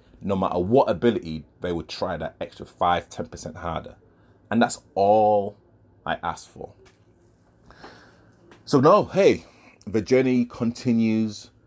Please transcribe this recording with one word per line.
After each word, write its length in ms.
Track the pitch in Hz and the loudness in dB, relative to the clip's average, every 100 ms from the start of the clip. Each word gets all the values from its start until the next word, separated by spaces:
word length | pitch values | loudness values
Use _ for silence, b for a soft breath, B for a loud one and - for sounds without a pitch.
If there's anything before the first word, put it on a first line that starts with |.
| b b | b b
No 160 | 92 98 | -6 -2
matter 220 | 95 92 | -2 -2
what 300 | 90 127 123 | 2 2 2
ability, 580 | 92 120 101 82 78 - _ | 2 0 0 -2 -10 -12 _
they 100 | 90 | -6
would 160 | 85 82 | -6 -8
try 280 | - 92 80 | -8 -6 -6
that 200 | 80 - | -8 -10
extra 240 | 80 - | -14 -14
five, 440 | 90 - 87 87 - | -16 -2 0 0 -2
ten 180 | - 82 | -12 -12
percent 300 | - - 78 | -12 -14 -12
harder. 400 | 85 80 - - _ b b b - | -8 -8 -10 -16 _ b b b -4
And 120 | 113 | 0
that's 200 | 117 - - | 0 -2 -8
all 640 | - 98 107 107 104 101 - _ _ _ _ | 0 4 4 4 2 -2 -8 _ _ _ _
I 140 | - 82 | -8 -6
asked 280 | 82 - - | -6 -10 -12
for. 240 | - - - - _ _ _ _ _ _ _ _ B B B B B B B _ - - | -18 -18 -20 -20 _ _ _ _ _ _ _ _ B B B B B B B _ -20 0
So 120 | 147 | 4
no, 280 | 147 202 - | 6 6 4
hey, 400 | 175 180 90 - B B B | 2 4 4 -2 B B B
the 180 | - 107 | -6 -4
journey 420 | 95 127 131 127 | 0 2 2 2
continues. 1080 | 120 - 117 - 127 113 113 110 110 104 - _ | 0 -4 -6 -4 -2 0 2 0 -2 -6 -18 _